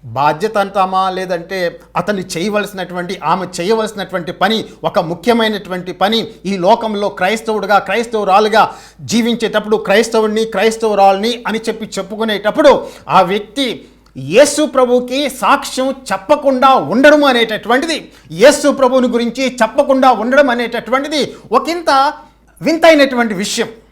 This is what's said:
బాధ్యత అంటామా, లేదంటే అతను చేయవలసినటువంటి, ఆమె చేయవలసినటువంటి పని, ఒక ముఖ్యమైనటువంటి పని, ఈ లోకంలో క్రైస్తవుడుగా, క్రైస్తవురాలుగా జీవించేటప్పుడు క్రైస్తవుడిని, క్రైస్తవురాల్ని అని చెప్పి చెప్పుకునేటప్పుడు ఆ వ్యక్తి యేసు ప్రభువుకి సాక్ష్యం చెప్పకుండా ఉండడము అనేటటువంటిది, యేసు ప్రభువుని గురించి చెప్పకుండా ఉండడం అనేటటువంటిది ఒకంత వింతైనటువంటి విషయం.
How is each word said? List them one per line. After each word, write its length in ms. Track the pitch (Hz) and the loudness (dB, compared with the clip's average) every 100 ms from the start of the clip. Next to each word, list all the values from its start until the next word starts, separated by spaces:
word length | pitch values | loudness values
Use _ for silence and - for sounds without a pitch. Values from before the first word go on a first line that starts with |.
| 123 113 | -10 0
బాధ్యత 400 | 147 151 202 214 | 0 0 -2 -2
అంటామా, 400 | 196 196 185 185 190 185 | -2 0 0 0 0 -2
లేదంటే 400 | 185 180 170 190 175 - - - | -4 -6 -6 -4 -4 -6 -8 -6
అతను 240 | - 208 185 | -4 -4 -6
చేయవలసినటువంటి, 800 | 165 190 208 196 190 180 180 175 190 147 | -6 -2 -2 -4 -8 -10 -8 -8 -6 -2
ఆమె 140 | 185 180 185 | -2 -4 -6
చేయవలసినటువంటి 720 | 175 226 214 - 180 185 170 - | -2 -2 -2 -6 -8 -6 -8 -2
పని, 180 | 190 220 - - 156 | 0 0 -6 -8 -4
ఒక 100 | - 165 | -2 -4
ముఖ్యమైనటువంటి 840 | 170 - 233 220 208 175 180 180 180 | -4 0 0 0 -2 -8 -10 -10 -2
పని, 180 | 190 226 185 - 185 | -2 0 -4 -10 -6
ఈ 20 | 196 | -2
లోకంలో 440 | 175 226 226 208 202 - | 2 2 0 -4 -4 -2
క్రైస్తవుడుగా, 580 | 185 220 226 214 190 202 185 | -2 -2 -4 -4 2 0 2
క్రైస్తవురాలుగా 760 | 202 233 220 196 190 214 214 175 - - _ 135 | -4 -2 -4 2 2 4 2 2 -2 -20 _ -4
జీవించేటప్పుడు 680 | 208 233 233 214 214 214 214 214 | 0 0 0 -2 -2 0 -2 2
క్రైస్తవుడిని, 560 | 196 220 220 220 214 220 | 2 2 0 0 -2 -2
క్రైస్తవురాల్ని 800 | 202 220 220 226 208 196 196 214 240 240 | 0 0 0 -2 4 4 4 0 -4 -6
అని 140 | 220 226 | -6 -6
చెప్పి 200 | 214 214 - | -8 -8 -10
చెప్పుకునేటప్పుడు 760 | 185 214 220 208 208 208 302 202 - - - 160 | -10 -6 -4 -2 -2 4 4 4 0 -16 0 2
ఆ 60 | 180 | 2
వ్యక్తి 340 | 202 208 - 262 156 - _ _ - 135 | 0 -4 -4 -4 -4 -14 _ _ -14 0
యేసు 280 | 180 285 294 302 269 | 4 4 4 0 2
ప్రభువుకి 460 | 254 247 247 262 285 - | 2 2 0 -4 -4 -2
సాక్ష్యం 500 | 202 277 - - 262 262 - | 0 0 -2 -4 -4 -4 -6
చెప్పకుండా 600 | 190 - 294 277 254 269 254 147 | -6 0 0 2 2 4 4 2
ఉండడము 340 | 202 285 294 285 | 4 6 6 4
అనేటటువంటిది, 680 | 247 226 214 196 247 330 294 - - - 160 | 2 0 -4 -2 -2 0 -6 -8 -20 -16 4
యేసు 240 | 233 285 285 262 | 4 6 0 2
ప్రభువుని 320 | 254 262 247 233 | 2 2 0 0
గురించి 280 | 233 233 262 254 | -2 -2 -4 0
చెప్పకుండా 480 | 226 285 277 269 254 233 | -2 0 2 4 4 2
ఉండడం 260 | 220 269 277 | 2 2 2
అనేటటువంటిది 680 | 240 233 233 - 262 294 302 202 143 - - | 2 -2 -6 -2 -4 -2 -2 -4 -6 -2 -2
ఒకంత 320 | 269 349 330 277 277 285 - _ _ _ | -2 -4 0 2 2 -2 -16 _ _ _
వింతైనటువంటి 760 | 160 320 330 311 277 247 233 196 | -4 2 4 6 4 2 -2 -2
విషయం. 260 | 202 - 214 - _ | -6 -4 -6 -8 _